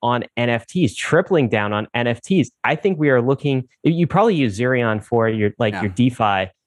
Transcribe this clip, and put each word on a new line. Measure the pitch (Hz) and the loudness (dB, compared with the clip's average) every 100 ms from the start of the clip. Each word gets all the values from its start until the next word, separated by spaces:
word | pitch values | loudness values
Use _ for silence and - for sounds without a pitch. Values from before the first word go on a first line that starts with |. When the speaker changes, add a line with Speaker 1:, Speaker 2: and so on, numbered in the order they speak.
Speaker 1:
on | 120 120 - - | -2 -2 -4 -4
N | 120 | -2
F | 117 - | -2 -4
Ts, | 185 135 - | -2 -2 -2
tripling | - 156 196 175 120 | 0 0 2 2 2
down | 107 104 | 0 -2
on | 104 110 | -4 -4
N | 120 120 | -4 -2
F | 117 | -4
Ts. | - 190 123 _ | -2 0 0 _
I | 117 | -4
think | 156 202 170 | -2 -2 0
we | 147 | 2
are | 127 | 2
looking, | 123 139 147 131 127 _ | 2 0 0 -2 -4 _
you | 151 170 170 | -2 0 0
probably | 180 226 | 2 2
use | 175 127 98 | 2 0 -2
Zerion | 123 127 117 107 | -2 0 0 -2
for | - 120 113 | -2 0 0
your, | 110 104 - | 0 -2 0
like, | 110 | -2
Speaker 2:
Yeah. | 101 | -2
Speaker 1:
your | 101 | -4
DeFi | 92 123 120 107 98 92 _ | 0 0 2 0 0 -2 _